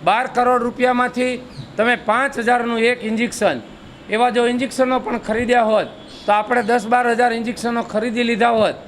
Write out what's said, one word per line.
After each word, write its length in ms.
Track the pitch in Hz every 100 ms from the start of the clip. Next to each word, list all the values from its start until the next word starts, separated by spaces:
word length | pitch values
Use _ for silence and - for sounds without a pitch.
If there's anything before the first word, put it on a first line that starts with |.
બાર 220 | 151 214 254
કરોડ 340 | 233 247 247
રૂપિયામાંથી 720 | 240 233 247 247 247 247 254 247 - - - -
તમે 200 | 226 240
પાંચ 420 | - 220 277 -
હજારનું 400 | 226 240 233 233
એક 240 | 226 247
ઇન્જેક્શન, 540 | 214 220 233 - 202 135 104 - - - -
એવા 200 | 214 247
જો 120 | 233 240
ઇન્જેક્શનો 520 | 247 254 - 254 254
પણ 180 | - 240
ખરીદ્યા 460 | - 220 240 240
હોત, 240 | 220 214 147 - - - -
તો 60 |
આપણે 300 | 208 214 247
દસ 220 | 214 240 208
બાર 180 | 247 247
હજાર 260 | 233 247
ઇન્જેક્શનો 500 | 233 226 240 233 233
ખરીદી 400 | - 208 233 226
લીધા 260 | 233 226 233
હોત 260 | 226 196 -